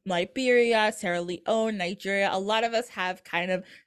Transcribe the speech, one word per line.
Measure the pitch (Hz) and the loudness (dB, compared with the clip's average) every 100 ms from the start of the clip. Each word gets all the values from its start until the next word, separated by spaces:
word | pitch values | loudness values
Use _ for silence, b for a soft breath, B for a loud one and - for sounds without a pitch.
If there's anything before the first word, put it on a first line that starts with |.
| 190 | -4
Liberia, | 175 185 - 254 247 233 220 214 214 | -2 -2 0 4 4 4 4 2 0
Sierra | 185 175 | -2 -2
Leone, | 175 180 - 220 220 208 | -4 -4 0 0 0 -2
Nigeria, | 175 180 190 196 196 | -4 -6 -2 0 0
a | 190 | 0
lot | 196 220 | 0 0
of | 233 | 0
us | 226 233 | -2 -4
have | - 185 185 | -4 -4 -4
kind | - 170 180 | -6 -4 -2
of | 185 - B | -2 -4 B